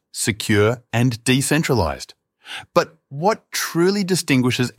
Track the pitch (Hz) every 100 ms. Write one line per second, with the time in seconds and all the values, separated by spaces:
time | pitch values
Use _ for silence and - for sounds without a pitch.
0 | _ - - 104 - 104 107 120 _ 117
1 | 127 113 - 131 131 151 - 120 82 65
2 | - _ _ _ - - - 170 156 _
3 | _ 143 185 214 _ - - 165 180 202
4 | 185 185 - 131 123 120 123